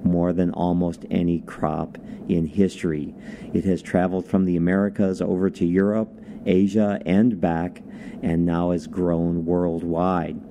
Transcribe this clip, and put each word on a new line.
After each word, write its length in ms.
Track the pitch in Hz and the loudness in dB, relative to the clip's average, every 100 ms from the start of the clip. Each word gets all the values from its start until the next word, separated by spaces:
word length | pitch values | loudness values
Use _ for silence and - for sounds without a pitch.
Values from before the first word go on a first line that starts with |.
more 300 | - 87 87 | 2 2 2
than 180 | 87 90 | 2 0
almost 540 | - 87 87 87 82 - | 2 0 2 0 -2 -4
any 300 | 92 87 85 | 0 2 0
crop 560 | - - 78 78 78 - - - - | -4 -4 -2 -2 -4 -8 -14 -14 -2
in 160 | 90 80 | 0 0
history. 680 | 98 95 - 87 76 76 - - - - | 2 2 2 -2 -2 -4 -10 -16 -14 -4
It 120 | - 90 | -2 0
has 160 | 87 | 0
traveled 460 | - 95 90 92 90 | 0 0 2 0 0
from 180 | 98 92 | 0 2
the 120 | 87 | 2
Americas 640 | 85 95 101 101 98 92 | 2 2 0 0 0 0
over 280 | 90 92 95 | -2 0 0
to 160 | - 87 | 0 2
Europe, 460 | 90 98 107 110 - - - - | 4 4 2 -2 -8 -16 -8 2
Asia, 560 | 92 98 104 104 101 - | 4 4 4 2 0 2
and 340 | 95 120 101 | 4 4 2
back, 420 | 87 82 87 - - - - - | 0 0 -2 -6 -16 -14 -14 -6
and 240 | - 82 85 | -2 2 2
now 260 | 85 87 | 2 0
has 160 | 87 80 | -2 -4
grown 580 | - 90 85 85 85 82 | -2 0 2 0 0 0
worldwide. 920 | 87 90 82 85 82 90 90 80 78 - | 0 0 -2 -2 0 2 0 -2 -8 -12